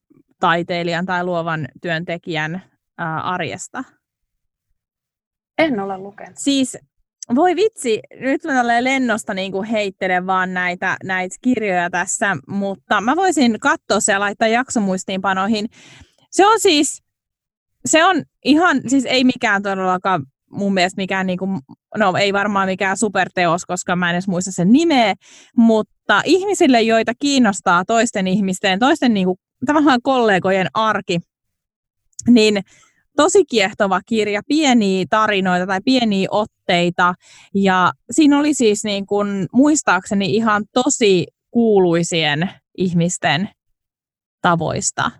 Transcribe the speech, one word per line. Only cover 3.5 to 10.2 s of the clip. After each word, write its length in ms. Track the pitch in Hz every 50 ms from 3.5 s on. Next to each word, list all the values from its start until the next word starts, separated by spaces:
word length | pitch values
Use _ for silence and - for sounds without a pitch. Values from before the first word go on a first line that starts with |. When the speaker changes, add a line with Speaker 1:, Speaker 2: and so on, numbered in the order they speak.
| 95 185 - - - 233 262 - _ _ _ _ _ _ _ _ _ _ _ _ _ _ _ _ _ _ _ _ _ _ _ _ _ _ _ _ _ _ _ _ _ -
Speaker 2:
En 220 | 320 320 262 202
ole 180 | 196 196 196 190
lukenut. 380 | 190 202 202 - - - -
Speaker 1:
Siis, 420 | - - 277 277 269 262 - - - - _ _ _ _ _ _ _ - - -
voi 220 | 254 330 370 349
vitsi, 440 | 302 403 440 - - - 247 214 - - - - -
nyt 240 | - 262 269 339 -
mä 80 | 330 277
tälleen 320 | 254 240 233 233 233 247
lennosta, 500 | 254 262 269 262 240 214 220 - - 208
niinku, 280 | 185 190 196 185 190 208
heittelen 640 | 214 233 214 208 196 190 _ 196 185 185 180